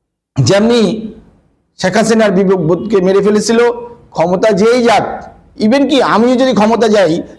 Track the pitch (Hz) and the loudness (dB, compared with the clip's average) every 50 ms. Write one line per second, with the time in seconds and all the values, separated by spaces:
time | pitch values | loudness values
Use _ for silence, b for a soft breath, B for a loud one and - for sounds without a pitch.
0 | _ _ _ _ _ _ - 139 123 127 190 202 220 233 240 233 208 175 - 113 | _ _ _ _ _ _ -4 -2 0 0 2 2 2 2 2 0 0 -2 -4 -6
1 | - - - - - _ _ _ _ _ _ _ _ _ _ - 185 185 196 220 | -10 -12 -16 -18 -20 _ _ _ _ _ _ _ _ _ _ -6 -4 -2 0 0
2 | - - 277 220 214 202 180 196 196 185 196 180 156 156 180 - 110 208 226 190 | 0 0 2 2 2 2 0 0 0 0 0 0 0 -2 -2 -2 -2 -2 -2 0
3 | 180 190 190 196 196 214 208 208 - 226 233 233 240 240 233 - - - - - | 2 2 2 2 2 0 0 0 0 0 0 0 0 0 -2 -6 -10 -16 -20 -20
4 | - - - - 160 175 190 - 220 220 202 175 214 226 247 254 226 233 202 254 | -20 -8 -4 -4 -2 -2 -2 0 0 0 2 2 2 2 2 2 2 2 0 0
5 | - - - - - - - - - _ _ - 214 214 262 285 277 247 302 254 | -2 -4 -8 -12 -14 -18 -20 -20 -20 _ _ -4 0 0 2 2 2 2 0 0
6 | 185 151 175 208 233 247 254 233 262 262 214 196 214 220 226 208 233 208 214 208 | 0 2 0 0 2 2 2 2 0 0 0 2 0 2 2 0 0 2 2 2
7 | 185 156 165 196 B B B | 2 0 0 -4 B B B